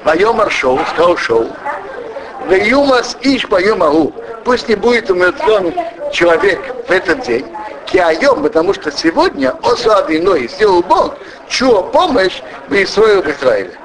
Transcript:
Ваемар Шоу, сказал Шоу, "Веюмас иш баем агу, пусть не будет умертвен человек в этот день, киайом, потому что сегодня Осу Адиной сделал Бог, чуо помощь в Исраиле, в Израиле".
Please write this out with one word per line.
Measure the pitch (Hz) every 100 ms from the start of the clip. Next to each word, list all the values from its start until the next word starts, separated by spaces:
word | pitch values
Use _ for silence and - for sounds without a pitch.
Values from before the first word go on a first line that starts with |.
Ваемар | 151 165 208 226 208
Шоу, | - 131 131 160
сказал | - 175 170
Шоу, | - 113 113 - - - - - - - - - 147
"Веюмас | 190 214 269 277 247 233 -
иш | 254 254 -
баем | 190 190 208
агу, | 165 151 151 - - -
пусть | 233 240 -
не | 202
будет | 220 240 214
умертвен | 180 180 - - 214 175 175 165 - -
человек | - 170 160 196 170 - - -
в |
этот | 180 185 147
день, | - 117 143 - - - -
киайом, | 190 170 165 277 -
потому | 151 160 170
что | 196 156
сегодня | - 165 165 359 285 262 -
Осу | - - 220
Адиной | 208 - 156 185 165 120
сделал | - 214 180
Бог, | 180 359 - - - - -
чуо | - 254 208
помощь | - 294 359 277 185 - - - -
в |
Исраиле, | 190 180 - 220 202
в | -
Израиле". | 139 131 104 92 -